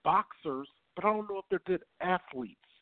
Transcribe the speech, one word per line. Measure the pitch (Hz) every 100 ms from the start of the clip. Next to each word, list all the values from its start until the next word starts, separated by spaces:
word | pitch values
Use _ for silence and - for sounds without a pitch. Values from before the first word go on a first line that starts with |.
boxers, | 156 185 - - 156 131 139 _ _ -
but |
I | 208
don't | 214 214
know | 196
if | -
they're | 185 -
good | 175 - _
athletes. | 180 180 - 131 113 - _ _